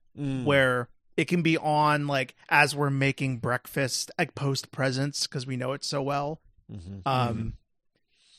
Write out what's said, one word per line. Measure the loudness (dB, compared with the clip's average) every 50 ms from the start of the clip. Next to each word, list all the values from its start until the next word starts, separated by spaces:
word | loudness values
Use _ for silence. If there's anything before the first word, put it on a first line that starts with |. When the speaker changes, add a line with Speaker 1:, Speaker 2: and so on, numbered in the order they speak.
| _ _ -12 -8
Speaker 1:
Mm. | -6 -4 -4 -2 2
Speaker 2:
where | 4 4 6 6 4 2 0 -2 -6 -10 _ _ _ -2
it | -2 0
can | 2 2 2 2
be | 2 2
on, | 2 2 2 2 4 4 4 4 2 2
like, | 0 0 -2 -2 -4 -8 _ -2 2
as | 6 6 6 6 4
we're | 0 0 0
making | 2 2 2 2 2 0 -2 -2 -2
breakfast, | -2 -2 -2 -2 -2 -4 -4 -4 -2 -2 -2 -2 -4 -6 -6 -4
like, | -4 -4 -4 -4
post | -4 -2 -2 -2 -2 -6 -8
presents, | -4 -2 0 0 0 0 -2 -2 -2 -4 -6
'cause | -4 -6 -8 -6
we | -6 -6
know | -4 -4 -4 -6
it | -6 -6
so | -4 -4 -2
well. | -2 -2 -2 -2 -2 -4 -6 -10 _ _ _ _ _ -16
Speaker 1:
Mm-hmm. | -14 -14 -12 -12 -10 -6 -2
Speaker 2:
Um, | 0 2 2 2 0 0 -2 -4 -6 -8 -10 _ _ _ _ _ _ _ _ _ _ _ _ _ _ _